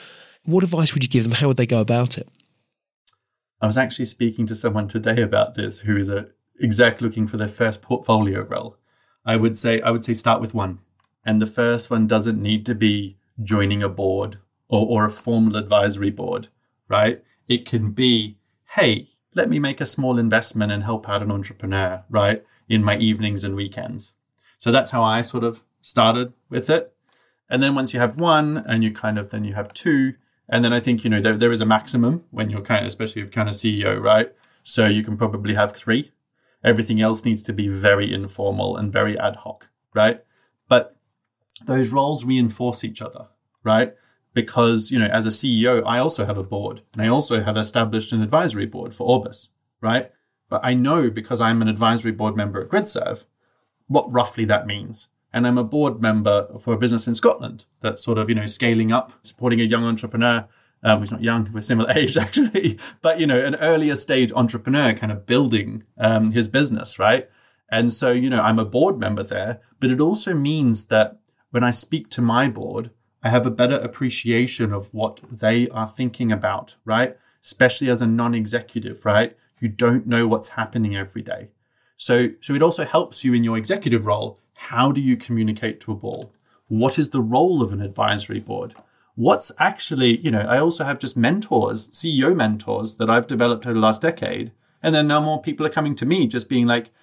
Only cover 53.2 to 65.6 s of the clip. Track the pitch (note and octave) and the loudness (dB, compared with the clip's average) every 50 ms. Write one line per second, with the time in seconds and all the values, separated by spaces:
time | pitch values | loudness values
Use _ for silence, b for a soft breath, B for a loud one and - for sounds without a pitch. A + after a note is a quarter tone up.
53.2 | - _ _ _ _ _ _ _ _ _ _ _ _ - C#3 D#3 - C#3+ C#3+ B2 | -12 _ _ _ _ _ _ _ _ _ _ _ _ -2 0 0 0 0 0 0
54.2 | - - - A#2 A2 G#2 G#2 G#2 - G#2+ G2+ G#2 G2+ - A2 - - - _ _ | 0 0 -2 -2 0 2 2 0 0 -4 -8 -8 -10 -12 -16 -18 -20 -20 _ _
55.2 | _ _ - A#2+ A#2+ B2 B2 B2 A#2 A2 D3 D3+ D3 C#3 A2+ A2+ A2+ A2 G#2+ G#2+ | _ _ -2 0 2 2 2 0 0 0 0 0 0 0 0 0 0 0 2 2
56.2 | G#2+ G#2 G#2 G2+ - - - - - B2 A2+ G#2+ B2 A2+ A#2 A2+ - B2 A#2 - | 2 4 2 2 0 -2 -8 -8 -4 -2 0 2 2 2 2 2 0 -2 0 2
57.2 | - - - - - - - A2 - _ _ _ - G#2+ G#2 - - - A2+ A2 | 4 4 4 2 -2 -12 -14 -16 -20 _ _ _ -6 -6 -6 -4 -4 -2 0 0
58.2 | G#2+ A#2 A2+ G#2+ G#2+ G#2+ - - B2 A#2 A2+ A2 A2 A2 A#2 B2+ - - - _ | 0 0 0 0 -2 -4 -4 0 0 2 2 2 2 2 2 0 0 -4 -10 _
59.2 | - - - - B2 A#2+ A#2 A2+ A2+ A2 A#2 A#2 A#2 A#2 A2+ G#2+ B2 A2 - A2+ | -18 -18 -10 -4 0 0 2 2 2 2 2 0 0 0 -2 -4 -4 -4 -2 2
60.2 | A#2+ A#2+ A#2 A2+ G#2+ b b b b b b b - A2+ G#2+ G#2 G#2+ G2+ A2 - | 2 2 2 2 -2 b b b b b b b 2 2 2 2 2 -2 -6 -4
61.2 | A2+ A#2 A#2 A2+ G#2+ G2+ A2 G#2+ - - B2 A2+ A2+ - - D#3 C3+ B2+ - - | -2 0 0 0 -2 -4 -6 -6 -2 0 0 2 2 2 2 2 2 2 0 0
62.2 | A2 - - - C4+ A3 - F#3+ - A2+ G2 B B B B B - D#3+ D#3+ E3 | -2 0 2 2 2 2 2 0 0 0 -2 B B B B B 0 0 2 2
63.2 | D#3+ C#3+ B2+ B2 C#3 C#3 D3 - D3+ D#3+ E3 D#3 D3+ D3 C#3+ - - - C3+ C3 | 2 2 2 2 2 0 -2 0 2 2 2 2 2 0 0 -2 -2 0 2 2
64.2 | B2 A2 - B2+ A#2+ A2+ - A2 - C3 C3+ D3 C#3 A#2 G#2+ - A2 G#2+ G#2 G2+ | 2 2 2 2 0 0 0 -2 -2 0 0 2 2 2 0 0 -2 -4 -6 -6
65.2 | - - A#2+ C3+ C#3+ A#2 A2+ G#2 | -2 0 2 2 2 2 2 0